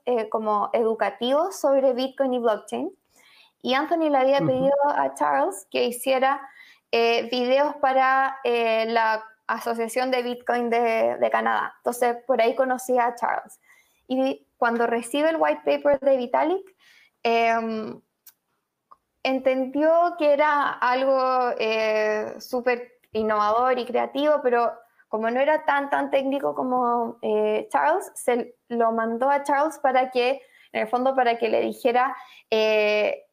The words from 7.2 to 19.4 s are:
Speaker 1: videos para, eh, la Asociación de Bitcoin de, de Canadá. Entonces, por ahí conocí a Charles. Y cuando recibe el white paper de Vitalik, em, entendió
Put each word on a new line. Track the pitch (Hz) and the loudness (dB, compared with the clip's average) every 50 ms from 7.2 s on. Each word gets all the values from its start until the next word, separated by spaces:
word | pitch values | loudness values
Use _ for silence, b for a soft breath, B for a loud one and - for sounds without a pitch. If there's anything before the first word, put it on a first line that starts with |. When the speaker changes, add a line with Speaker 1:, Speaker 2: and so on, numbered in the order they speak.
| 226 226 | 0 -2
Speaker 1:
videos | 254 247 247 247 262 277 294 294 285 | -4 -2 0 2 2 2 2 0 0
para, | 294 - 262 269 262 262 262 262 269 269 262 262 - - | -2 -2 2 2 2 2 4 2 2 0 0 -4 -4 -4
eh, | 240 240 233 233 226 220 220 226 226 | -2 0 0 0 0 0 0 0 0
la | 226 233 226 220 220 220 220 - - _ _ | 0 0 2 2 0 -2 -6 -12 -20 _ _
Asociación | - 220 233 - 240 233 226 233 226 - 254 254 262 | -6 -6 -4 -4 -6 -4 -4 -4 -4 -4 -4 -2 0
de | 254 247 240 | -2 -2 -2
Bitcoin | 247 240 240 - - 240 240 240 240 | -4 -6 -8 -4 -4 -2 -2 0 0
de, | 226 233 240 233 226 226 226 233 240 247 | 0 2 2 2 0 0 0 0 0 0
de | 240 226 | -2 0
Canadá. | 226 226 220 226 226 214 - - - _ | 0 0 0 0 0 -2 -2 -4 -8 _
Entonces, | _ - 240 240 247 240 240 240 - | _ -6 -2 0 0 0 -2 -4 -2
por | - 262 233 | -2 0 2
ahí | 226 233 262 | 2 2 2
conocí | - 269 254 254 247 - - 254 247 | 0 0 0 0 -4 -2 -2 0 0
a | 233 240 240 | 0 0 -2
Charles. | 240 226 - - - - - - - b b b b b b b b b _ | -2 -4 -2 -2 -4 -6 -10 -20 -20 b b b b b b b b b _
Y | 254 262 262 269 - - _ _ _ | -2 -2 0 -2 -2 -6 _ _ _
cuando | _ 247 233 233 233 233 233 | _ -2 0 0 0 0 0
recibe | 233 233 233 - - 285 294 320 | 0 -4 -4 -4 -2 0 0 0
el | 320 320 | 0 2
white | 311 302 302 302 - | 0 0 0 -2 -2
paper | - 294 285 285 294 285 269 | -2 -2 0 2 0 0 2
de | - 277 269 | 2 2 2
Vitalik, | 262 247 240 254 254 277 311 359 392 381 - b b b b b b b b b _ _ | 2 0 -2 0 0 0 0 -2 -4 -4 -10 b b b b b b b b b _ _
em, | 233 233 233 233 226 226 233 226 226 220 220 214 233 - 233 - _ _ _ _ - _ _ _ _ _ _ _ _ _ _ _ _ - _ _ _ _ _ _ | 0 2 2 2 2 0 0 -2 -4 -6 -6 -8 -10 -12 -16 -18 _ _ _ _ -20 _ _ _ _ _ _ _ _ _ _ _ _ -20 _ _ _ _ _ _
entendió | 262 262 262 | -4 -4 0